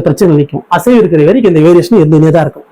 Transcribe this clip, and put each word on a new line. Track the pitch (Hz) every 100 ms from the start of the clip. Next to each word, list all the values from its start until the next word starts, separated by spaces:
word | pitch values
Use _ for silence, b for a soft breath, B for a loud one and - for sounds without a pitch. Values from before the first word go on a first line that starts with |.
| 160
பிரச்சனை | 143 185 147
நிக்கும். | 143 143 - 180
அசைவு | 240 240
இருக்கிற | 185 160 147
வரைக்கும் | 254 202
இந்த | 160 160
வேரியேஷன் | 175 175 220
இருந்துனே | 151 156 156 160
தான் | 151
இருக்கும். | - -